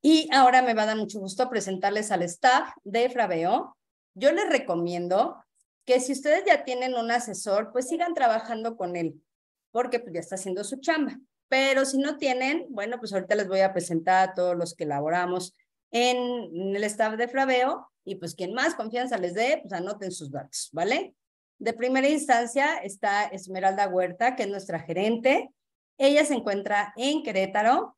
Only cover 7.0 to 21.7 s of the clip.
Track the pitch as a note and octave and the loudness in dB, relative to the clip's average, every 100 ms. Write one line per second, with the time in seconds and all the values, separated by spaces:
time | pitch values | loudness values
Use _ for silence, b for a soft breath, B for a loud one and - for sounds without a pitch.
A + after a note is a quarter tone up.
7 | A#3 A#3 A#3 F#3+ G#3+ G3+ A3 B3 C4 E4 | -2 -2 -2 -8 0 0 0 -4 -4 -2
8 | F4 E4 B3 A3 A3 A3+ A3+ A3+ F3 F3 | -2 2 2 2 -4 -6 -8 -6 -6 -4
9 | E3 C#3+ _ _ _ _ _ A#3 B3 A#3 | -6 -6 _ _ _ _ _ -4 -2 -4
10 | A#3 E3+ - F#3+ G3 F#3 G#3 C4+ E4+ D#4 | -4 -10 -8 -8 -6 -6 -6 -4 -2 0
11 | C#4+ - _ _ _ C4+ C4+ C4+ C4+ C4+ | -2 -6 _ _ _ 2 4 2 2 0
12 | C#4+ D4 C#4 B3+ C4 D#4 - A3 G#3 A#3+ | -2 -2 -2 0 0 -2 -4 -6 -6 -6
13 | A3+ G3 F#3 G#3 F#3+ F#3+ F#3+ F#3+ - E3 | -4 -6 0 0 0 2 2 2 -2 -2
14 | E3 F#3 F#3+ F#3 F3+ F3 E3+ - D#3 C#3+ | 4 4 4 0 0 0 -4 -6 -4 -2
15 | D3+ F3 F3 F3+ F3+ _ _ _ _ A#3+ | 0 0 0 -4 -6 _ _ _ _ 0
16 | B3 B3 B3 B3 F3+ E3+ G3 G3 G#3 G#3 | 2 0 -2 -6 -8 -6 -4 -2 -4 -2
17 | A3 A3 A#3+ C4+ C4+ B3+ B3+ F4+ - _ | -2 0 -4 0 0 2 0 -2 -10 _
18 | - F#3 E3+ E3 F3+ A#3 D4+ E4 A3 A#3+ | -14 -12 -12 -8 -8 -2 -2 -2 -6 -4
19 | B3+ A3 F3+ F3+ B3 D4+ F#3 F#3 F#3 G#3 | -4 -4 -4 0 0 0 -4 -8 -6 -8
20 | F#3+ F3+ D3 C3+ - - - D#3 F#3+ D4 | -10 -10 -10 -12 -10 -12 -10 -4 0 0
21 | G4 _ _ _ _ _ A3 | -4 _ _ _ _ _ -6